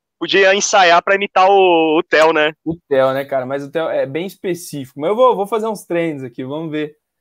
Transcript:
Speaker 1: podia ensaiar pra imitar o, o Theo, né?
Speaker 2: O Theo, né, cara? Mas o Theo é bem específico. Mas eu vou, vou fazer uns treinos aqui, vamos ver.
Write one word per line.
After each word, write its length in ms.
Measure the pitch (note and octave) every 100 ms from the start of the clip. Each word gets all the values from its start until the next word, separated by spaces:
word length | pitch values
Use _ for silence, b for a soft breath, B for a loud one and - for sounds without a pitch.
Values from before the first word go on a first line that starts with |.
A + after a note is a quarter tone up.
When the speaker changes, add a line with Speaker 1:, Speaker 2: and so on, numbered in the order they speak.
| _ _
Speaker 1:
podia 360 | E3+ F3+ F#3+
ensaiar 480 | G3 - G#3 F3 E3+
pra 140 | F#3+ G3
imitar 340 | G3+ - F#3+
o, 480 | G3 F#3+ E3 D#3+ D#3
o 40 |
Theo, 300 | - D3+ D#3+
né? 200 | D#3 D3+ D#3
Speaker 2:
O 100 | - E3 _
Theo, 240 | C3+ C3
né, 120 | C3+
cara? 200 | C3+ C3+
Mas 200 | B2+ C#3
o 60 | C#3+
Theo 180 | E3 D#3+
é 160 | D3 C3
bem 200 | D3+ F3+
específico. 760 | - G3+ E3+ - D3 B2+ -
Mas 100 | G3+
eu 60 | G#3+
vou, 200 | B3+ G3
vou 100 | G3
fazer 200 | A3+ A3
uns 180 | G3+
treinos 380 | - E3+ E3+ D3
aqui, 220 | B2+ -
vamos 260 | C3 D3+ E3
ver. 260 | D3+ D3 - _ _